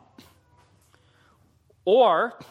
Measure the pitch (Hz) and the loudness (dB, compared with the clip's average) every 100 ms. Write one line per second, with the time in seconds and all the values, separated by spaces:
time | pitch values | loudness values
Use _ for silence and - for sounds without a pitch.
0 | _ _ - _ _ _ _ _ _ _ | _ _ -20 _ _ _ _ _ _ _
1 | _ _ _ _ _ _ _ _ 180 240 | _ _ _ _ _ _ _ _ -2 0
2 | 226 165 233 - - | 2 0 -4 -10 -20